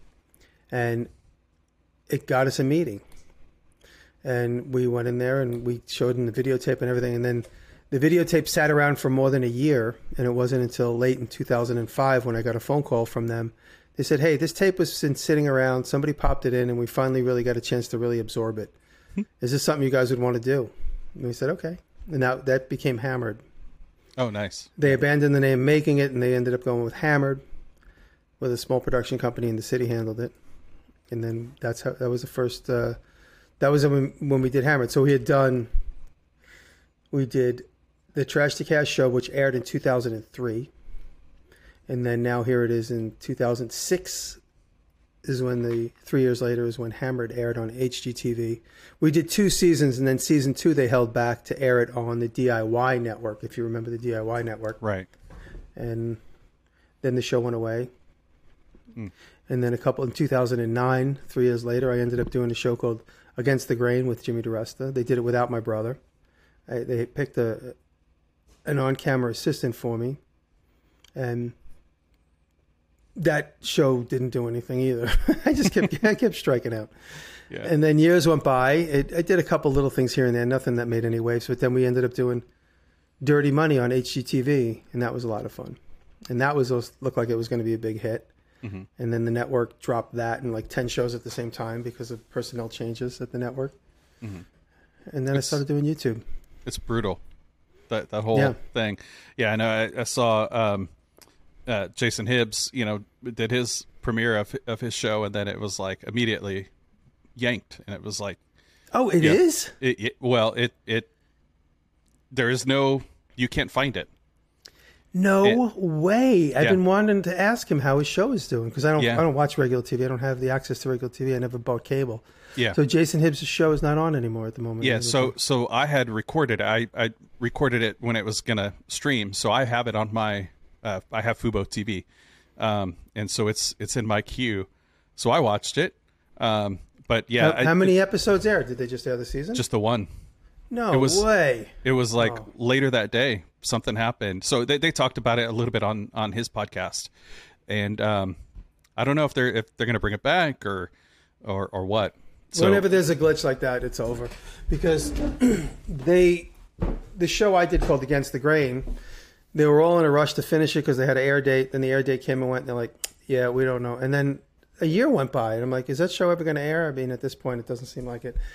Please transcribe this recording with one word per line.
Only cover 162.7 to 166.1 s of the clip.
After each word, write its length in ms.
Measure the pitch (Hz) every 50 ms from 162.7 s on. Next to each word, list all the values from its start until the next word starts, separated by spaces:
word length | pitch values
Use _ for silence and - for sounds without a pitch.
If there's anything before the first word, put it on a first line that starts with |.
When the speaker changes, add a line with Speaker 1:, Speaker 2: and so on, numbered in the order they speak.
| 123
Speaker 1:
like, 180 | 120 117 113 - _ - - - _ _ -
"Yeah, 220 | 135 127 123 123
we 160 | 123 127 131
don't 180 | 131 127 123 123
know." 120 | 120 120
And 180 | 123 131 131 139
then 260 | 143 139 139 139 - - _ _ _ _ _ _ -
a 60 | 180 160
year 220 | 156 196 247 311
went 220 | 269 175 135 123
by, 240 | - 135 113 113 110
and 80 | 117 120
I'm 60 | 127
like, 180 | 131 131 127 -
"Is 80 | 139 131
that 120 | 170 180